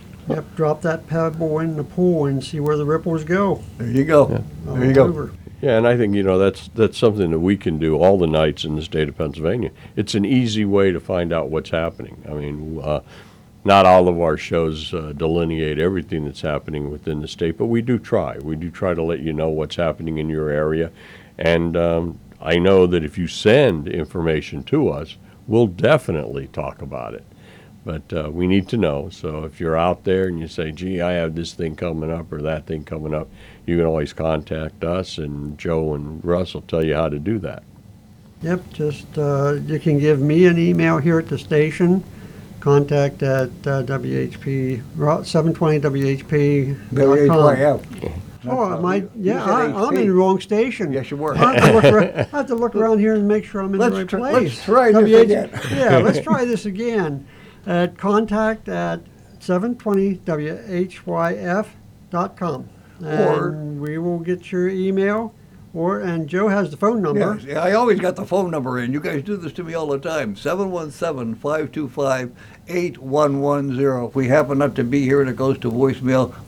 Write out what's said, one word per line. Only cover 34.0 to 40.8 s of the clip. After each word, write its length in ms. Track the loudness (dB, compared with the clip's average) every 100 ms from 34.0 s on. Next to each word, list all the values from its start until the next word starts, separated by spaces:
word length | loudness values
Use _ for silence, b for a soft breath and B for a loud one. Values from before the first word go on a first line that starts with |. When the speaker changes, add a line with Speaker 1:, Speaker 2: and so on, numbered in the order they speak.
| -4
Speaker 3:
contact 720 | -4 -2 -2 -4 -8 -8 -6 -4
us, 320 | -4 -6 -10
and 400 | -8 -8 -10 -8
Joe 360 | -4 -2 -2 -4
and 280 | -8 -8
Russ 300 | -2 -2 -2
will 80 | -10
tell 220 | -4 -2
you 120 | 0 0
how 140 | -2
to 100 | -2
do 200 | -4 -4
that. 240 | -6 -12 -18 -20 -20 -20 -20 -20 -20 -10
Speaker 1:
Yep, 300 | -6 -6 -6
just, 460 | -6 -4 -6 -10 -4
uh, 400 | -2 0 0 -2 -4
you 140 | -2
can 200 | 2 2
give 220 | 4 2
me 240 | 4 6 6
an 120 | 6
email 400 | 2 2